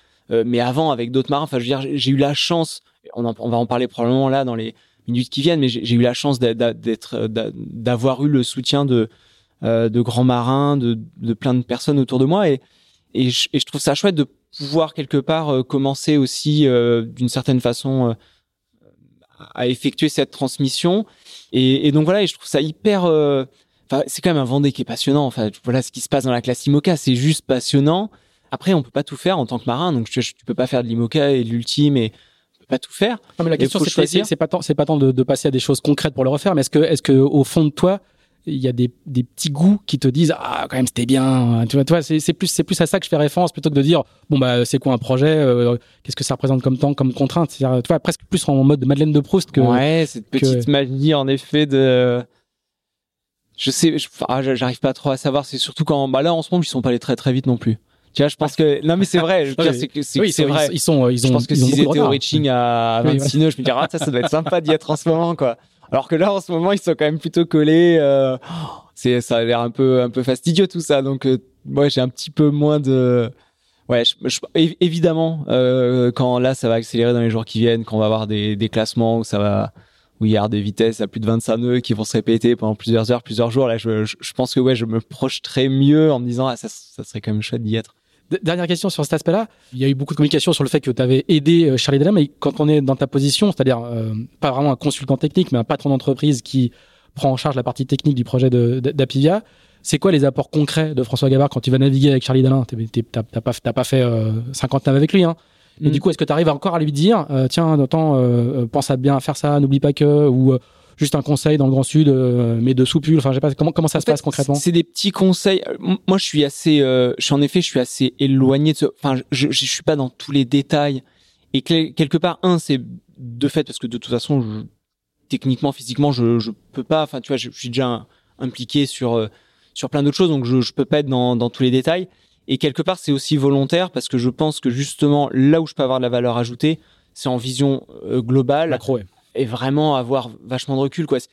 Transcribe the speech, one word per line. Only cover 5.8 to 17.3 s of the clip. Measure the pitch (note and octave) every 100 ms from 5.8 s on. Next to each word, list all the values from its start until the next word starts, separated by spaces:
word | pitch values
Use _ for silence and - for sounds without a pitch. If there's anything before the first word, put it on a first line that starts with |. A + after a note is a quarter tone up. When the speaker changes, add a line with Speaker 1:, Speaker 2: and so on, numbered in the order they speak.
Speaker 1:
j'ai | A#2
eu | A#2+
la | A#2+
chance | B2 D3 B2+
d'a-, | B2
d'a-, | A2+ A#2+
d'être, | A2+ A2 A2 - A#2 A2
d'a-, | A2 A2
d'avoir | A2 A2 A#2 A2+ A#2+ C3 B2+
eu | C#3+
le | C#3+
soutien | A#2+ - B2+ C#3+
de, | C#3+ A#2+ A2 _ _ _ _ _
euh, | A#2 A2+ A2+
de | A#2
grands | A#2+ A#2
marins, | B2+ B2 A#2+ C3+ C#3+ C#3+
de, | A#2+ A2+ - -
de | A#2
plein | A2+ C3+
de | B2+
personnes | B2 B2 - C#3+
autour | B2+ B2+
de |
moi, | C3 F#3+ F#3
et, | C3 - _ _ _ _
et | - B2+
je, | A#2 -
et | C#3+
je | -
trouve | D3
ça | -
chouette | C#3 G3+ E3+
de | F3+ _ _ -
pouvoir | C#3 D#3 D#3
quelque | - C3+ D3
part, | C3+ D#3+ D3+
euh, | C3
commencer | A#2+ C#3 C#3 C#3 - D3+
aussi, | C3 - D3 D3+ C#3+
euh, | B2 A#2+ A#2
d'une | A2+ A#2
certaine | B2